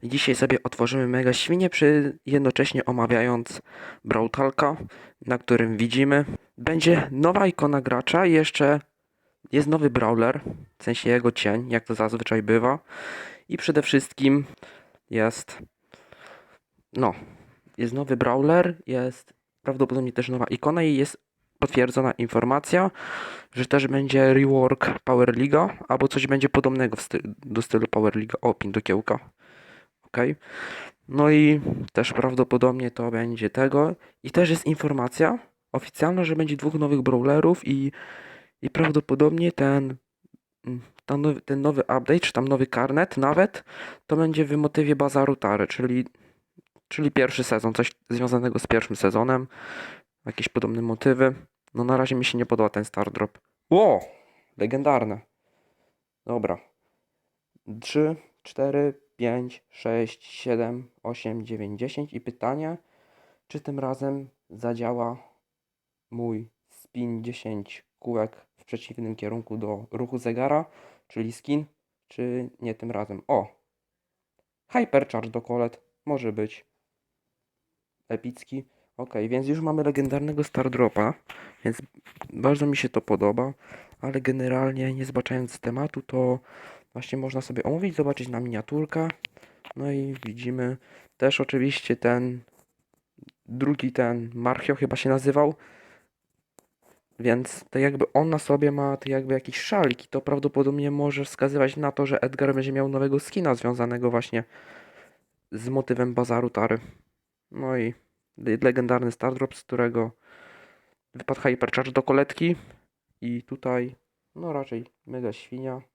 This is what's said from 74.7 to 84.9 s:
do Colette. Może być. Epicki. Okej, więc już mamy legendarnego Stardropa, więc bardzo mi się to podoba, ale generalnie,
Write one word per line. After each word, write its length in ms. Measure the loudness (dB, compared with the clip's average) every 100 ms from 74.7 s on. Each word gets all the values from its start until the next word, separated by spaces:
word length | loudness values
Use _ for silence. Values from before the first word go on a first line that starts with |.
| -2 2 2 0 -6 -6
do 100 | -10
Colette. 380 | -6 -2 -2 -6 _ _ -6
Może 260 | -4 -4
być. 340 | -4 -6 -8 _ _ _ _ _ _ _ _ _ _ _ _ _ _ _
Epicki. 560 | -8 -8 -14 -12 -12 -12 _ _ -16
Okej, 320 | -10 -6 -2
więc 200 | -2 0
już 120 | -2
mamy 220 | 0 0
legendarnego 640 | 0 0 -2 -2 -4 -4
Stardropa, 720 | -4 -2 -2 2 2 4 0 -2 _ -20 -20 _
więc 180 | -6 -6 -10 -20 -20 -20 -16
bardzo 340 | -2 0 2 0
mi 100 | 0
się 120 | -2
to 120 | -4
podoba, 520 | -2 2 2 0 -4 -6 -20 -20 -20 _
ale 200 | -6 -4
generalnie, 760 | -2 -2 0 0 0 -2 -4